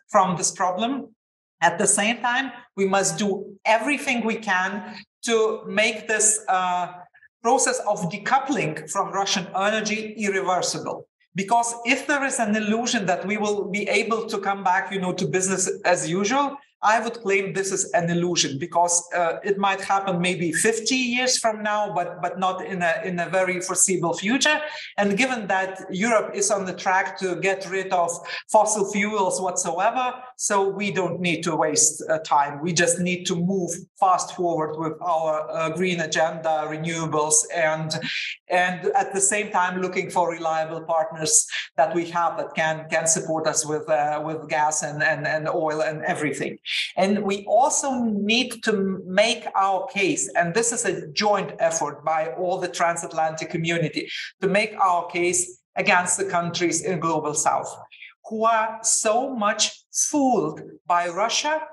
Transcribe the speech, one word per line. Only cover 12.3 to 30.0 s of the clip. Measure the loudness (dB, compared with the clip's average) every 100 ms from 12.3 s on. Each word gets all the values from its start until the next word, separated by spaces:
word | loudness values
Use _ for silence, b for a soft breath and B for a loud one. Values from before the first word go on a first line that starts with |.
| -2
an | 0 0
illusion | 0 0 0 0
that | 0 0 -2
we | -2
will | 0 -2 -2
be | -4 0
able | 0 0 -2
to | -2 -4
come | -2 -2
back, | 0 0 0
you | -2
know, | -2
to | -2 0
business | 0 0 0 -2 0
as | 2 2 2
usual, | 0 2 2 0 -4 B _
I | 2 2
would | 0
claim | -4 0 0 0
this | -2 -2
is | -2 0
an | 0 2
illusion, | 2 2 2 0 -2
because, | -2 2 2 2 -2
uh, | -2 0 0
it | -2 0
might | 0 0
happen | 0 0 0 0
maybe | 0 0 -2
fifty | 2 2 2 0
years | 0 0 0 2 2
from | 0 0
now, | -2 0 0
but, | -2 -4 -4
but | -6 -2
not | -2 -2
in | -4 -2
a, | 0 0
in | -2 -4
a | 0
very | 2 2 0
foreseeable | -2 2 2 2 0 -2
future. | 0 2 4 2 -2 B B -2
And | 0 2
given | 0 0 -2
that | -2 -2 -6 -8
Europe | -2 2 2 2
is | -2 0
on | 0
the | -2
track | -4 0 2 0 -4
to | -4 -2
get | 0 -2 -2
rid | -4 0
of | 0 0 -2 B B 2
fossil | 4 6 2 0
fuels | 0 0 2 0 0
whatsoever, | -2 -2 -2 0 2 2